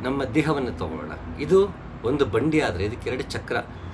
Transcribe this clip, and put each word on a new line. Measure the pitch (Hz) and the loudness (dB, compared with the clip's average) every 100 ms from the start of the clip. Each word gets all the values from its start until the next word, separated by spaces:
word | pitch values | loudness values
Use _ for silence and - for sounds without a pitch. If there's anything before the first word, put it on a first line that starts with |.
ನಮ್ಮ | 127 139 | -2 -2
ದೇಹವನ್ನು | 127 117 151 143 123 | 0 2 2 2 0
ತಗೊಳ್ಳೋಣ. | - 87 78 76 - - - | -4 -6 -6 -8 -10 -10 -8
ಇದು | 147 185 196 - - - | 4 6 6 0 -12 -4
ಒಂದು | 110 143 123 | 0 2 4
ಬಂಡಿ | 113 143 151 | 4 4 4
ಆದ್ರೆ | 127 87 104 | 2 0 -2
ಇದಕ್ಕೆ | 117 117 | -2 -4
ಎರಡು | - | -4
ಚಕ್ರ, | - 113 - 120 - - - | -4 -6 -4 -4 -4 -10 -12